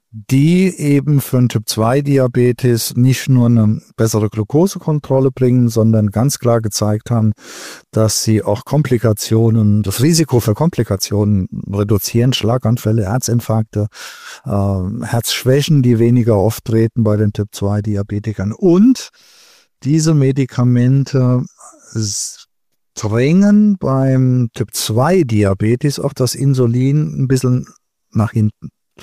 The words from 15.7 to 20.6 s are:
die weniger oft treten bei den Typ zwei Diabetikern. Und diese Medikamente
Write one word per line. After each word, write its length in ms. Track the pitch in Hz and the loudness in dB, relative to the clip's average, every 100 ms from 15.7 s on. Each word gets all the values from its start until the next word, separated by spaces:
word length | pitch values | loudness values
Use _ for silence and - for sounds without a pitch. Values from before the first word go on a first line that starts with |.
| 147 | 2
die 160 | 123 113 | 2 2
weniger 380 | 117 123 113 104 | 4 2 2 2
oft 280 | 101 - - | 0 -2 -2
treten 380 | 113 113 - | 0 0 0
bei 120 | 107 104 | 0 0
den 160 | 104 | 0
Typ 180 | - 104 | -2 -8
zwei 320 | - 101 104 | -6 -4 -4
Diabetikern. 680 | 104 101 101 104 110 101 98 | -4 -4 -4 -6 -6 -6 -6
Und 580 | - 190 175 240 254 - _ _ _ _ _ _ _ | -2 2 4 4 2 -4 _ _ _ _ _ _ _
diese 320 | 131 156 156 156 | -2 0 2 2
Medikamente 1300 | 135 135 127 - | 2 0 -2 0